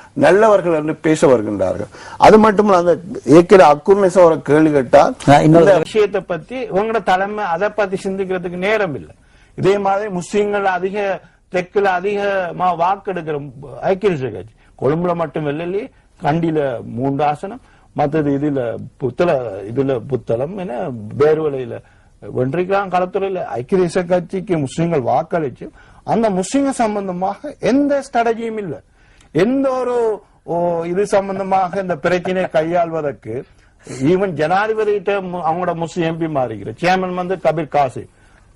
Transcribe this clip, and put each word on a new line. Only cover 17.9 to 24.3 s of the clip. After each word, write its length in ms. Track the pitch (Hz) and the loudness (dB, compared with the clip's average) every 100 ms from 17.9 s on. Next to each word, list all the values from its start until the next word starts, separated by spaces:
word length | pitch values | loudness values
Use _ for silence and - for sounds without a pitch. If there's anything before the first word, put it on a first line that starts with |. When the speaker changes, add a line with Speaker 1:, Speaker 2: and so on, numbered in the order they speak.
| - | -4
Speaker 3:
மத்தது 320 | 147 156 143 | -2 0 0
இதுல 460 | 139 147 139 117 104 104 _ | 0 -2 -2 -4 -6 -12 _
புத்தள-, 520 | 135 120 175 143 120 98 101 120 | -8 -2 0 0 -2 -8 -8 -2
இதுல 240 | 135 131 107 | -2 -2 -4
புத்தளம் 480 | 127 - 117 143 202 | -6 -2 -4 -4 -8
என 320 | 185 240 180 120 104 117 | -10 -8 -8 -8 -10 0
பேருவலையில 640 | 147 156 156 135 120 113 - _ _ _ 104 120 | 2 2 -2 -6 -8 -12 -16 _ _ _ -10 -4
வென்றிருக்கிறாங்க 520 | 127 156 180 196 196 | -2 -2 -2 -2 -2
களத்துறையில. 540 | 180 180 196 196 185 | -2 -2 -4 -4 -6
ஐக்கிய 380 | 151 117 127 190 | -6 -8 -2 0
தேசிய 220 | 175 190 | 0 -2
கட்சிக்கு 540 | 175 180 170 | 0 -2 -2